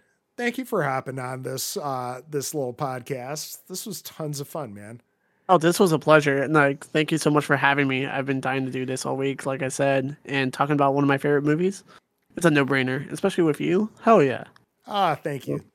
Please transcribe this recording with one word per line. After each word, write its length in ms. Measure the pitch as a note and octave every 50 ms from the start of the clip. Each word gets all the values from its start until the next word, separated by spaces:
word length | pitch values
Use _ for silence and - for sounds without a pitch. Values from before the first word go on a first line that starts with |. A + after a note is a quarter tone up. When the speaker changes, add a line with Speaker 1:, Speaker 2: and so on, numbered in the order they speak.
| _ _ _ _ _ _ _
Speaker 1:
thank 200 | - A#3+ A#3+ A#3+
you 80 | C4 B3+
for 180 | - A#3 F3+ D3
hopping 340 | C#3 C3 C3 - C3+ C3 C3+
on 220 | B2+ B2+ C3 C3
this, 360 | C3 C3+ C3 C3 - - -
uh, 440 | G3 D3 C#3 C3 B2+ B2 B2 B2+ B2+ C#3 D#3
this 240 | D3+ C#3 B2+ - -
little 200 | D3+ C3 B2 B2
podcast. 840 | - D3+ C3 B2+ B2+ B2 - C#3 B2 B2 C3+ D#3 D#3 - - - - _
This 180 | - F#3 F#3 -
was 160 | A3 E3+ - -
tons 360 | - - - D#3 D3+ D3 C#3
of 80 | C#3
fun, 260 | - - D#3+ C#3 G#2+ G2+
man. 280 | G#2 G#2 G#2+ A#2+ A#2+ _ _ _ _ _ _ _ _ _ -
Speaker 2:
Oh, 80 | F#3
this 220 | D#3+ D3+ F3 F3 -
was 120 | G3+ E3+ D#3+
a 60 | C#3
pleasure. 440 | - D#3 D#3 D3+ C#3+ C#3+ C#3 C#3 C3+
And, 100 | D3 D#3
like, 320 | D3+ C#3 C#3 C#3 - -
thank 260 | - - D#3 D3+ -
you 60 | E3
so 140 | D3+ - D#3
much 140 | D3 D3 C#3+
for 100 | - C#3+
having 320 | C3 C#3 C#3 C#3 C#3+ C#3
me. 180 | C3+ C3 C3 C3+
I've 200 | - - C#3 C3
been 160 | C#3 C3+ C3
dying 240 | B2+ C3 C3 C3+ C3
to 60 | B2+
do 140 | C3+ C3 B2+
this 200 | C3 C3 B2+ -
all 100 | C#3 C3+
week, 280 | C3+ C3+ C#3 C3+ - -
like 180 | C#3 C3+ C3 C3+
I 60 | C3
said, 460 | - - C3+ C#3 C#3 C3+ C3 C#3 D3 - -
and 280 | - C#3 C#3 C3 C3 -
talking 200 | - C#3+ C#3+ D3+
about 200 | C#3+ C#3 C#3 C3+
one 100 | C#3+ C#3+
of 40 |
my 100 | C#3 C#3
favorite 260 | C#3+ - D3 D3 C#3 C#3+
movies. 380 | D3 D3+ D#3+ F3+ G3 G3 - - - - - _ _ _ _ _ _ -
It's 100 | E3+ F3
a 60 | E3
no-brainer, 580 | D3 C#3+ C#3 C3 C#3 C3+ B2+ B2+ C3 C#3+ C#3 -
especially 340 | - - - F#3+ - F#3 E3
with 140 | D#3 C#3+ -
you. 280 | D3 D#3 F3 G3+ G#3+ - _ -
Hell 200 | - A#3 A3+ F3+
yeah. 220 | C#3+ C3 A2 - - - _ _ _ _ _ _ - -
Speaker 1:
Ah, 260 | G#3+ G3+ F#3+ E3 C#3+
thank 320 | - - D#3 C#3+ C3+ -
you. 80 | D3 C#3+
Speaker 2:
Yep. 100 | D#3 - _